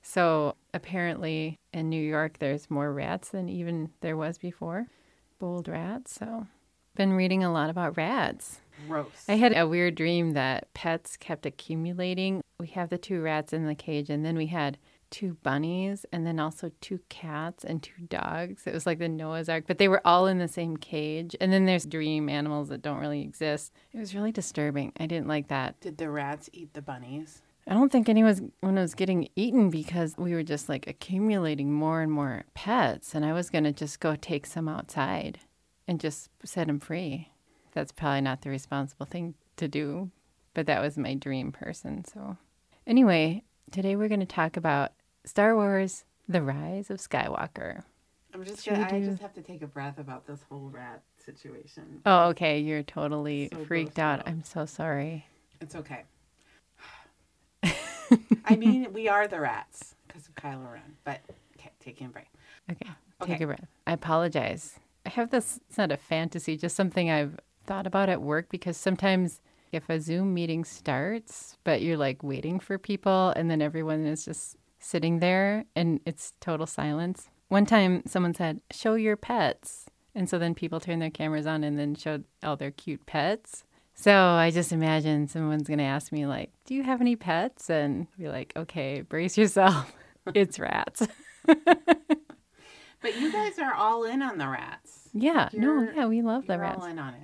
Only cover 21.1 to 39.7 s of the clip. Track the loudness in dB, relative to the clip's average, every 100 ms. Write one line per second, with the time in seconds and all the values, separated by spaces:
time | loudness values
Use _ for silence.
21.1 | -4 -8 -2 4 6 6 4 0 -4 0
22.1 | 0 0 0 -2 -2 -4 -6 -6 -4 -4
23.1 | -4 -6 -4 -2 -2 -6 -20 _ -12 -8
24.1 | -4 -2 -2 -4 -2 -2 -2 -4 -6 -4
25.1 | -4 -2 -2 -2 -4 -4 -8 -12 -8 -6
26.1 | -4 -6 -8 -12 -20 -18 -14 -12 -12 -12
27.1 | -12 -12 -18 _ _ 0 4 6 6 6
28.1 | 8 8 6 -2 -4 0 2 0 0 0
29.1 | 0 0 -2 2 6 6 4 -2 -2 -2
30.1 | -2 -2 -2 -2 -4 -4 -6 -6 -12 -4
31.1 | 0 2 2 2 0 0 0 2 0 0
32.1 | 0 0 -4 -10 -8 0 2 2 0 -6
33.1 | -2 0 0 0 0 2 0 -6 -4 -2
34.1 | -2 -4 -6 -6 -6 -6 -6 -6 -4 -2
35.1 | -2 -6 -10 _ _ _ _ -6 -4 -4
36.1 | -6 -12 _ -10 -4 -2 -2 -4 -6 -6
37.1 | -8 -10 _ _ _ _ -6 -6 -4 -2
38.1 | 0 0 -2 -6 -8 -4 -4 -4 -8 -10
39.1 | -8 -8 -10 _ -6 -4